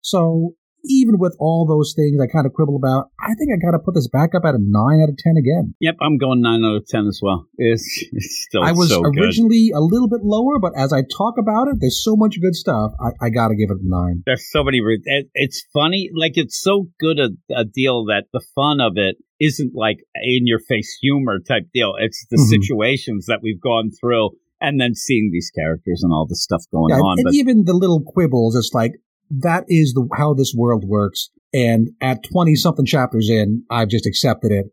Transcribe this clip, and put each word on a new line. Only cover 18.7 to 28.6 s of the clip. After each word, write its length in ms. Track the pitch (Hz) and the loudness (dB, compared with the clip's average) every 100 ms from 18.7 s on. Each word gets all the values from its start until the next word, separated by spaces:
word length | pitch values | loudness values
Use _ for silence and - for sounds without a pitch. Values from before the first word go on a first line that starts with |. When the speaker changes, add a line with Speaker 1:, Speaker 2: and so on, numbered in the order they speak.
| 147 | 2
Speaker 2:
of 120 | 117 92 | 0 0
it 200 | 95 - _ _ | -2 -4 _ _
isn't, 340 | 151 143 131 | -2 -2 -6
like, 240 | 127 110 104 _ | -2 -4 -4 _
in-your-face 840 | - 117 127 123 113 - 113 107 - | -10 -2 0 2 0 0 -4 -4 -4
humor 380 | 131 143 131 98 | -2 0 -2 -4
type 240 | 87 120 90 | -2 -4 -2
deal. 180 | 123 107 98 | -2 -2 -2
It's 260 | 110 - - | -4 -6 -2
the 80 | 117 | 2
Speaker 1:
Mm-hmm. 100 | 123 104 | 4 4
Speaker 2:
situations 640 | 98 113 113 131 - 104 92 | 2 -2 -2 -2 -4 -8 -4
that 140 | 110 | -4
we've 180 | 117 95 | -4 -6
gone 300 | 127 117 110 - | -2 -2 -2 -6
through 300 | 120 120 104 - _ _ | -2 0 0 -4 _ _
and 180 | 156 143 | -4 0
then 140 | 123 | 0
seeing 340 | 110 - 127 107 | -2 -2 0 0
these 200 | 85 85 | -2 -6
characters 520 | - 78 82 92 85 | -6 -4 -4 -4 -2
and 80 | 87 | 0
all 160 | 78 78 | 0 -2
the 100 | 85 | -6
stuff 260 | - 98 - | -4 -6 -4
going 160 | 82 80 | -2 2
Speaker 1:
Yeah, 120 | - | 2
Speaker 2:
on. 180 | 95 92 | 2 2
Speaker 1:
and 60 | 254 | 2
Speaker 2:
But 80 | |
Speaker 1:
even 300 | 285 262 226 180 | 2 4 2 4
the 80 | |
little 260 | 180 185 165 | 2 2 0
quibbles, 540 | - - 165 127 113 | 0 -2 0 2 2
it's 140 | 120 | 2